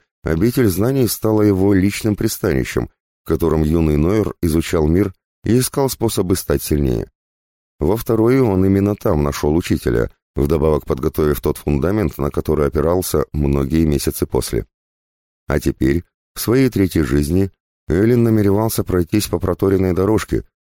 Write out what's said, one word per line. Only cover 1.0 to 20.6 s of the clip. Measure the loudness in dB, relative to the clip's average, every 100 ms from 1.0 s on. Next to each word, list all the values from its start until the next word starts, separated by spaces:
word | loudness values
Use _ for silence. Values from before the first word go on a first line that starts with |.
| -2
стала | -2 0 2
его | 2 2 2
личным | 4 2 0 -4 -2
пристанищем, | -4 -2 -2 -2 -2 -4 -6 _ _ _
в | -4
котором | -2 0 2
юный | 2 2 2 2
Нойер | 2 0 -2 -2
изучал | 0 0 0 0 2
мир | 2 0 -4 _ _
и | 0 0
искал | 0 -2 -2
способы | -2 -4 -2 -2 -2
стать | 0 -4
сильнее. | 0 -2 0 -2 -6 _ _ _ _ _ _ _
Во | -2 -2
второй | -2 0 2 2
он | 2 2
именно | 2 2 0 -2
там | -2 0
нашел | -2 -2 0 0
учителя, | 0 -2 0 -2 -2 -8 _ -4
вдобавок | 0 0 0 0
подготовив | -2 -4 -2 0 0 0
тот | -2 -4
фундамент, | -2 -2 0 -2 -4 -4
на | -4
который | -4 -2 0 0
опирался | 0 0 0 0 -2 -2
многие | -2 0 0 0 2
месяцы | 2 0 -2 -4 -4
после. | -2 -2 -6 -8 _ _ _ _ _ _ _ -4
А | -2
теперь, | -2 -2 0 0 -4 _ _
в | -10
своей | -2 2 2
третьей | 0 0 0
жизни, | 0 0 2 0 0 -6 _ _ -2
Эллен | 0 2 4
намеревался | 4 2 2 2 0 -2
пройтись | -2 -2 0 -2 -2
по | -4
проторенной | -2 0 2 2 2
дорожке – | 0 2 0 0 -6 -6 _